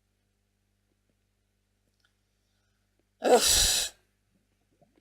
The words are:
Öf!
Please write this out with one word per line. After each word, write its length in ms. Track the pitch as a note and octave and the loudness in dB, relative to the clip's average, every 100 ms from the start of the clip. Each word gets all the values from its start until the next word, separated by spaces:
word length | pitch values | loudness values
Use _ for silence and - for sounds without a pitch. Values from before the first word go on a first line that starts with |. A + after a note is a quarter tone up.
| _ _ _ _ _ _ _ _ _ _ _ _ _ _ _ _ _ _ _ _ _ _ _ _ _ _ _ _ _ _ _ _ | _ _ _ _ _ _ _ _ _ _ _ _ _ _ _ _ _ _ _ _ _ _ _ _ _ _ _ _ _ _ _ _
Öf! 560 | - A4 - - - - - - _ _ _ _ _ _ _ _ _ _ | 0 2 2 0 0 -2 -6 -14 _ _ _ _ _ _ _ _ _ _